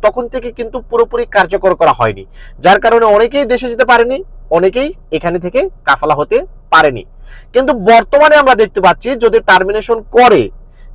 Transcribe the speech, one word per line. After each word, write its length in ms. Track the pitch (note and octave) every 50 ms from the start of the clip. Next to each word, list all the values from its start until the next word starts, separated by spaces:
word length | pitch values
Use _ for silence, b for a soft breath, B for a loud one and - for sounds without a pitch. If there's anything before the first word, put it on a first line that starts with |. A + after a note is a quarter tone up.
তখন 260 | - G#3+ G3+ B3+ A#3+ A#3+
থেকে 240 | - B3+ A#3+ B3
কিন্তু 280 | A3+ - A#3 A3+ A#3+ B3+ A3+ -
পুরোপুরি 340 | A#3+ A#3+ A#3 A3+ - A#3 A#3+
কার্যকর 480 | - - G3+ F3+ D#3+ G3+ F#3+ F3+ F#3+ F3
করা 180 | - E3+ D#3
হয়নি, 320 | - - A#2+ A2 G2+ F#2+ F#2+ b b b b b b -
যার 220 | - F3 G3 G#3
কারণে 260 | - A3+ A3+ A#3 A#3
অনেকেই 380 | A3 G3+ G#3 A3+ A#3+ B3+ C#4+ C#4+
দেশে 240 | A3 B3 A#3+ B3+ B3
যেতে 160 | A#3 A3+ B3+
পারেনি, 400 | B3 B3 A#3 A#3 A#3+ C4 C4+ F#4+ - - - - -
অনেকেই 440 | D#3 E3+ F3+ F#3+ F#3+ A#3+ C4+ D4+ F#4 - - -
এখানে 260 | - D#3+ - F3 E3+ F3+
থেকে 300 | E3+ F3+ - B3+ F4 F#4+ - - -
কাফালা 300 | - C#3 - - D3+ D3
হতে 320 | C3+ D3 - G#3 B3+ E4+ - - - - -
পারেনি। 340 | - D3+ D#3 D3 B2+ A2+ - - - b b b b b b b
কিন্তু 200 | - A#3+ C4+ C4
বর্তমানে 600 | C#4+ A#3 F3+ G3+ E4+ F4 D4+ - - C#4+ D4+ D#4 D4+
আমরা 180 | D4 C#4 C4+ B3
দেখতে 260 | G3+ A3 G3 - G#3
পাচ্ছি, 360 | F#3 F#3 E3+ - - A#3 C#4
যদি 220 | A#3 A#3 A3 F#3+ A3+
টার্মিনেশন 580 | - - F#3+ F#3 F#3 F#3+ G3+ G#3+ G3+ - A#3 A3+ G#3+ -
করে, 400 | - A3+ B3 A#3+ G#3+ D3+ A2 F#2+ - - - - _ - - -